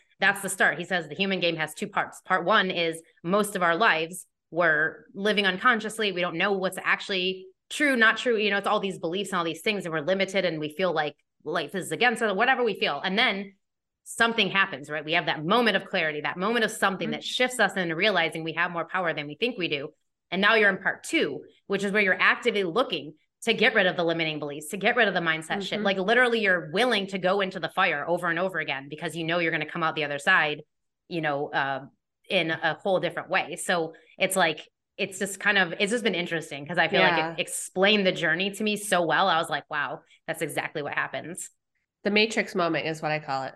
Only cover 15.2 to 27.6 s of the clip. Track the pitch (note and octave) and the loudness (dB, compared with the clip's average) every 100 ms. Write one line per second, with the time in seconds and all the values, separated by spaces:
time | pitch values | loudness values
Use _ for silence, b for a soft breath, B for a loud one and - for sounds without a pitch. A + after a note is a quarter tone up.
15.2 | D#3+ C#3+ D#3 A3+ A#3 E3 - F#3+ D#3 D3+ | 0 -2 2 4 4 2 0 -2 -2 -2
16.2 | D3 C#3 F#3+ A#3 G#3+ A3 G3+ F#3+ E3 D3 | -4 -2 0 2 0 2 0 0 -4 -6
17.2 | - - B3 B3 G3+ G3 F3 D#3+ G#3 F#3 | -6 0 0 2 2 2 -2 0 2 2
18.2 | D#3+ D#3+ D#3+ D#3 E3+ D3+ D#3+ F#3 F3 D3+ | 0 -2 -6 -2 -2 -2 -4 -2 -2 -4
19.2 | D3 D3 A#3+ A#3 E3 C#3+ D3 - _ _ | -6 -4 -4 -2 -4 -4 -6 -14 _ _
20.2 | _ F3+ G3+ A3+ G#3 F#3+ F3+ - - E4 | _ 2 4 6 4 2 -2 -4 -4 0
21.2 | D#3 - B B _ G3 G3+ G3+ G3+ F3+ | 0 -4 B B _ -4 0 2 2 4
22.2 | F#3+ A#3+ A#3+ G#3 F#3 E3 C4+ D#3+ C#3+ - | 4 4 0 0 0 0 0 -4 -8 -16
23.2 | _ _ - G#3 A3+ A3+ F#3 E3 E3 E3 | _ _ -2 2 4 4 2 2 0 0
24.2 | D#3+ D3+ D3 C#3+ D#3 G3+ F#3+ B3 G#3+ F3+ | -2 -2 -8 -10 -10 -2 0 4 4 2
25.2 | E3+ D#3+ D#3+ E3 F#3 G#3+ G#3 G3 F#3 A#3+ | 0 -2 -2 -4 -4 -2 0 0 2 4
26.2 | B3+ A#3 G3+ F3+ D#3 E3+ B3+ G#3+ G3 G3 | 4 4 2 2 0 0 2 2 -2 -2
27.2 | F3 G3+ F#3+ F#3 | 0 2 0 -2